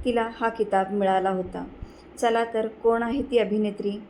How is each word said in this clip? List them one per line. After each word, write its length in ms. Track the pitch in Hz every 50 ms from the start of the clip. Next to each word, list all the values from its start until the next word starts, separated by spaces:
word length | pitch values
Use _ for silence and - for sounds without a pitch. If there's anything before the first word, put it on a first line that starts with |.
| -
तिला 240 | 254 233 233 226 233 226
हा 140 | - 240 226
किताब 420 | 220 - 208 208 202 190 190 190
मिळाला 380 | 202 208 196 190 190 190 185 190
होता. 360 | 190 185 180 185 - 175 - - - - - - - - - - -
चला 260 | - 247 233 226 226 233
तर, 240 | 226 - 220 220
कोण 360 | 220 220 - - 226 226 233 233
आहे 180 | 233 240 277
ती 160 | - - 247
अभिनेत्री? 540 | 233 208 190 208 214 214 208 202 - 202 202 202 214 -